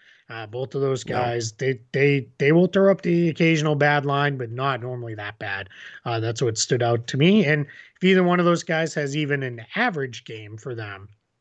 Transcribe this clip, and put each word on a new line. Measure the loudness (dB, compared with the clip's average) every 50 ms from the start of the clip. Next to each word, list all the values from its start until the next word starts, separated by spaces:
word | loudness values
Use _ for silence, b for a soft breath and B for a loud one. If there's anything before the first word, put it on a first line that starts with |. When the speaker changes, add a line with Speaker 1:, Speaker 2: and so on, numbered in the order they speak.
| b b b b b b
Speaker 1:
Uh, | -14 -12 -12
both | -10 -8 -8 -8 -6 -4
of | -2
those | -2 -2 -2 -4 -4
Speaker 2:
No. | -4 -2
Speaker 1:
guys, | -2 -2 -2 -2 -4 -6 -6
they, | -8 -4 -4 -4 -4 -4 -8 _
they, | 0 2 2 4 2 0 -2 -6 _ 0
they | 2 4 6
will | 6 4
throw | 4 4 4 4 4
up | 4 2 2
the | 0 2 2 2 0
occasional | 2 2 2 4 4 2 2 0 2
bad | 2 4 4 2 2 0
line, | 0 0 0 0 0 -2
but | -4 -6 -8
not | -6 -4 -2 -2 -4 -4
normally | -6 -8 -10 -8 -10 -10 -10
that | -10 -10 -12 -12
bad. | -10 -10 -8 -8 -8 -10 -12 B B B B B B B
Uh, | -4 -4 -2
that's | -2 -2 -2 -2
what | -2 -2 0
stood | -2 -2 0 0 0
out | 2 2 0 0 -2
to | -2 0
me. | 2 4 6 6 6 4
And | 4 2 0 -2 B B B B B B
if | B 2
either | 4 4 6 4
one | 4 4 4
of | 4
those | 2 2 0 0
guys | -4 -4 -2 -2 -4 -4
has | -4 -6 -4 -4
even | -4 -2 -2 -2 -4 -4
an | -6 -10 -12 -14 -10 -6
average | -4 -4 -2 -2 -4 -8 -8 -10 -14 -16
game | -14 -16 -14 -14 -16 -16
for | -14 -12 -10 -10
them, | -10 -10 -12 -12 -14 -18 -20 -20 _ _ _ _ _